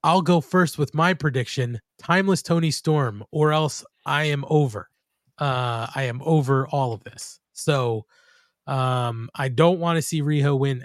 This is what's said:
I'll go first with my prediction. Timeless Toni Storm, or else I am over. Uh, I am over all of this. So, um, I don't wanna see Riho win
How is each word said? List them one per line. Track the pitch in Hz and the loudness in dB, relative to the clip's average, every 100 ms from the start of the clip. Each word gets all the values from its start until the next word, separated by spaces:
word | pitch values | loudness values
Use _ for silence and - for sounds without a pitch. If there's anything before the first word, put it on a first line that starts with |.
I'll | 151 180 | 2 2
go | 165 175 | 4 2
first | - 185 170 - | 2 2 2 0
with | 143 | -2
my | 151 170 | 0 0
prediction. | 185 151 127 120 - 120 117 - _ | 0 -2 -2 -4 -4 -4 -6 -14 _
Timeless | - 180 196 185 | 0 2 4 0
Toni | - 170 165 | 0 0 0
Storm, | - 165 151 127 104 120 | -2 0 0 0 -4 -8
or | 156 151 | 0 2
else | 156 151 - - _ | 2 0 -4 -14 _
I | - 143 | -4 -2
am | 151 143 139 | 0 -2 2
over. | 156 139 104 - _ _ _ _ - | 2 2 -2 -12 _ _ _ _ -6
Uh, | 143 123 123 117 113 | -2 0 -2 -4 -6
I | 135 | -4
am | 131 120 | -6 -4
over | 160 156 131 135 135 | 0 2 4 0 0
all | 143 127 | -2 -2
of | 110 | -4
this. | - - - - _ | -10 -16 -18 -20 _
So, | - - 139 123 110 - _ _ _ _ _ - | -8 -2 0 0 -4 -8 _ _ _ _ _ -6
um, | 135 127 127 120 113 117 | -2 0 0 -2 -4 -10
I | - 135 | -6 -2
don't | 123 170 180 | 2 4 4
wanna | 170 165 | 0 -2
see | 151 160 | -2 -2
Riho | 143 151 143 139 | 0 0 2 2
win | 139 127 | 0 -2